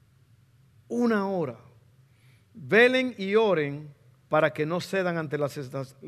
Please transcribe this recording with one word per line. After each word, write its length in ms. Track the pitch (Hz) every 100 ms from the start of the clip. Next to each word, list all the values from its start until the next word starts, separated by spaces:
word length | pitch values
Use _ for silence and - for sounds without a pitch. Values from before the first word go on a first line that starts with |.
| _ _ _ _ _ _ _ _ -
una 400 | 233 233 208 196
hora? 300 | 185 139 113 - _ _ _ _ _ _ _ _
Velen 600 | 214 127 226 247 254 254 208
y 180 | 196 214
oren 560 | 220 165 143 143 151 - _ _ _
para 240 | 156 156
que 120 | 151 156
no 160 | 175
cedan 360 | - 190 180 170
ante 200 | 151 143
la 120 | 139
sesta-, 360 | 147 127 135 131 -